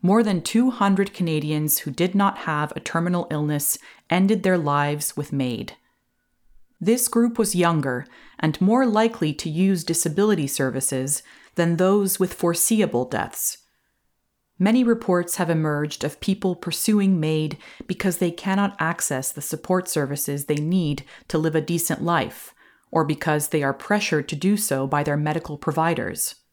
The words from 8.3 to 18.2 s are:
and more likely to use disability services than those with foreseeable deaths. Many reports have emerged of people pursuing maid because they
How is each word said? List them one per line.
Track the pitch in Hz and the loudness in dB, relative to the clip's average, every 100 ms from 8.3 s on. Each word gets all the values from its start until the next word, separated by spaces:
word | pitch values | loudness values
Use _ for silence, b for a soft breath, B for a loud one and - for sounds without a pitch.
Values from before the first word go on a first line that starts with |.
| B | B
and | 156 151 | -2 2
more | 185 240 254 | 4 4 4
likely | 214 226 226 156 | 4 2 0 -4
to | 147 165 | -2 -4
use | 156 190 190 | 0 2 2
disability | 160 165 - 151 214 196 139 | 0 -2 -2 2 2 2 0
services | - 135 123 135 135 131 143 B B B | -2 -2 -2 -2 -2 -2 -4 B B B
than | - 170 170 | 0 2 4
those | 185 202 196 - | 4 4 2 0
with | 185 | -2
foreseeable | - 175 170 - 220 208 120 | 0 0 0 2 2 2 0
deaths. | 127 98 - - - - _ _ _ _ _ _ _ _ _ _ | -2 -4 -6 -6 -8 -8 _ _ _ _ _ _ _ _ _ _
Many | 190 240 | 2 4
reports | 240 226 - 180 175 - | 4 2 2 0 0 -2
have | 170 | 0
emerged | 165 156 147 147 - | 0 0 0 -4 -4
of | - - | -6 -4
people | - 190 190 175 | -4 0 0 -2
pursuing | - 165 - 208 196 185 | -6 -4 2 4 4 2
maid | 156 156 156 156 B B - | 2 0 0 -6 B B -8
because | 185 196 | -2 -2
they | 175 | 0